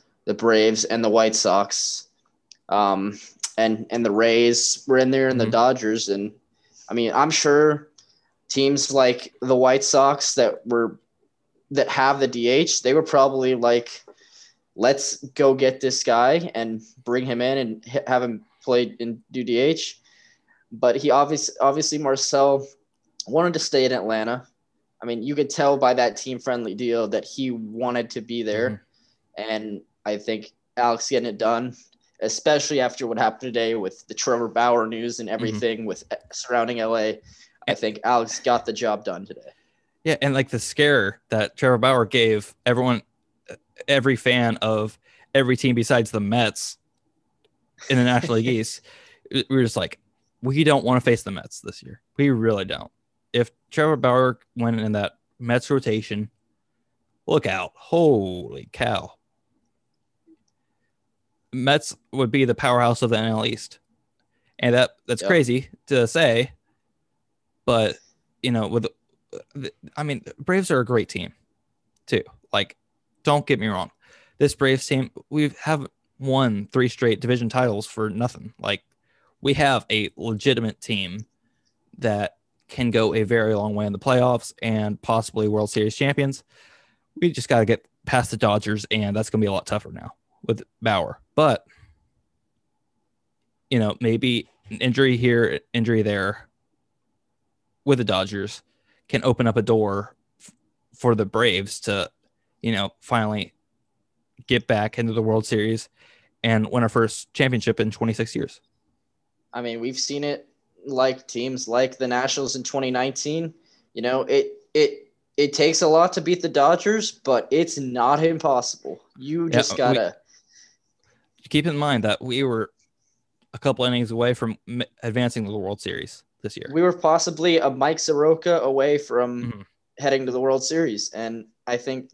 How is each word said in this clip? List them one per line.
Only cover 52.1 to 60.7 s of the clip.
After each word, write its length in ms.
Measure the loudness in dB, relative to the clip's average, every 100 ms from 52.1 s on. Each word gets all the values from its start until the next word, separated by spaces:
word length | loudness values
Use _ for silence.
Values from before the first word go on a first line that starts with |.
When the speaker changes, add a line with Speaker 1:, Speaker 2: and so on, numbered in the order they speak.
| -2
Speaker 2:
We 140 | 0
really 340 | 2 0 0
don't." 260 | -4 -8 -12 _ _ _ _
If 180 | -2 -2 _ _
Trevor 260 | -2 0 2
Bauer 440 | 2 4 2 -2 _ -4
went 220 | -2 -2
in 120 | -2
that 200 | -2 -4 -6 _ -10
Mets 320 | -2 -2 0
rotation, 600 | -2 0 -2 -4 -8 -8 _ _ _ _ _ _ _ _ _ -2
look 200 | 0 0
out. 260 | -4 -6
Holy 920 | -14 -2 2 4 4 0 -6 -10 -14 -14
cow. 420 | -4 -2 -2 -6 _ _ _ _ _ _ _ _ _ _ _ _ _ _ _ _